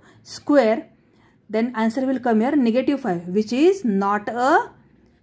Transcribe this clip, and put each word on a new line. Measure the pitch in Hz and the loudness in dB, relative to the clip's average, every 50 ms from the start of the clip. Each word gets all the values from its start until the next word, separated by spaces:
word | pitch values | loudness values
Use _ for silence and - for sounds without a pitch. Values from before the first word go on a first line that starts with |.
| - - - - | -10 -18 -20 -20
square, | _ - - - - - 294 277 233 220 226 - - - _ _ _ _ _ _ _ _ _ _ _ - | _ -18 -18 -8 -2 2 4 4 4 4 2 -2 -4 -10 _ _ _ _ _ _ _ _ _ _ _ -6
then | 208 220 233 254 240 | -4 -2 -2 -2 -2
answer | 220 226 226 226 269 262 | -2 -2 -2 -2 -2 -2
will | 262 262 247 | -2 -2 -2
come | 247 240 226 214 | 0 0 2 2
here | 226 277 320 | 2 2 2
negative | 294 240 226 220 254 262 302 277 269 | 2 2 2 2 0 0 0 -2 -2
five, | - 202 175 170 175 180 | -2 -4 -4 -4 -6 -2
which | 180 214 214 - | -2 -2 -2 0
is | 240 262 320 370 392 392 - | 0 2 4 2 2 2 0
not | 214 196 196 196 196 208 208 202 214 | -2 0 0 0 0 -2 -2 -4 -6
a | 220 240 247 277 330 427 466 - - - _ _ _ _ _ _ _ _ | -4 -2 2 2 2 2 0 -2 -10 -20 _ _ _ _ _ _ _ _